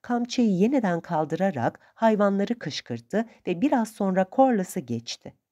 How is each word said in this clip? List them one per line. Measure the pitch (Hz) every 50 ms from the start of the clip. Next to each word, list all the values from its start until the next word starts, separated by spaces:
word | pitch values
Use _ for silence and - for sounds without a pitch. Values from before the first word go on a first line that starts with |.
| -
Kamçıyı | - 247 240 240 240 - - 240 214
yeniden | 190 170 196 233 294 269 214 185 175 170
kaldırarak | - - 175 156 156 147 160 160 185 196 156 127 113 151 - - _ _ _
hayvanları | - 226 226 220 196 202 202 196 196 202 208 240 -
kışkırttı | - 151 - - - - 123 117 117 _ - 208 233 - - _ -
ve | - 175 170
biraz | 208 302 311 247 220 208
sonra | - - 202 190 185 190 190 - -
Corliss'ı | - 262 262 240 196 180 - - 185
geçti. | 139 120 117 117 117 - - - - - - _ _ _